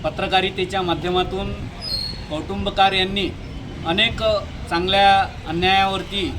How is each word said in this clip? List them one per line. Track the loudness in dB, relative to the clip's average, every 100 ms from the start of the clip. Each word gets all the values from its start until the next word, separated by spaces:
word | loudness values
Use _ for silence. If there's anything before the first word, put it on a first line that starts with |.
पत्रकारितेच्या | -4 -4 0 0 0 -2 -2 -2
माध्यमातून | -2 -2 0 0 0 -2 -4 -6 -8 -10 -6 -4 -4 -8 -8
कौटुंबकार | -8 -6 -4 -2 4 4
यांनी | 4 0 0 -2 -4 -10 -10 -10 -8 -2
अनेक | 2 2 2 0 0 -2 -10 -2
चांगल्या | -2 2 6 8 6 4 -4 -4
अन्यायावरती | 0 4 4 4 0 -4 -4 -4